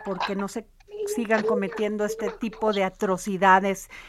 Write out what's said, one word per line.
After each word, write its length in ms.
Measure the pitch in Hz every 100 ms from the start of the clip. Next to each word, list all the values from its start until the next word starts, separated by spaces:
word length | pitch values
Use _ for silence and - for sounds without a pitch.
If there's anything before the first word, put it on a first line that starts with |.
| 208
porque 300 | 185 - 196
no 120 | 196
se 200 | 240 220 - - 415 415 427
sigan 280 | 208 220
cometiendo 600 | 214 208 190 - 214 214 208
este 240 | - 220
tipo 420 | - 226 - 220
de 100 | 202
atrocidades. 1040 | 190 - 208 180 - 190 190 190 196 190 - -